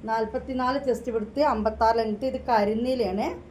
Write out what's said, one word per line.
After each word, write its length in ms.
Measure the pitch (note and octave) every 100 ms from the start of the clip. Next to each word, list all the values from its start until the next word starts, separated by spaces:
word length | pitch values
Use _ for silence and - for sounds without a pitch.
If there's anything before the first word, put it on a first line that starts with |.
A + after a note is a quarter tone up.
| A3
നാൽപത്തിനാല് 680 | A3+ A3 B3+ B3+ B3+ B3+ C#4 C4+
ചെസ്റ്റ് 240 | A#3 B3 A3
എടുത്ത് 220 | G#3 C4+ D4
അമ്പത്താറ് 440 | A3 G#3+ G#3+ A3+ A3+
ലെങ്ത്. 240 | A3 G#3 C4
ഇത് 80 | B3+ -
കരിനീലയാണ്. 760 | A3+ G#3 A3 B3 B3+ G3+ G3 C#4+ - -